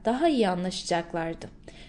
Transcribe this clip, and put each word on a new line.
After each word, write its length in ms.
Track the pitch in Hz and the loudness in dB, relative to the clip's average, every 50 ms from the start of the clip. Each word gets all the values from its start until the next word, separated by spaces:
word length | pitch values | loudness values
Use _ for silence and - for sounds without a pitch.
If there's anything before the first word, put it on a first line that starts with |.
| - | -2
daha 220 | 214 233 254 311 339 | 0 0 4 4 4
iyi 220 | 311 254 220 190 | 6 6 4 4
anlaşacaklardı 1000 | 180 180 180 185 180 - - - 175 170 170 - - 170 165 165 165 - - - - - - - - - - | 4 0 0 -2 -4 -4 -2 0 0 0 0 -2 -4 -4 -4 -4 -6 -8 -10 -14 -16 -18 -20 -20 -18 -18 -20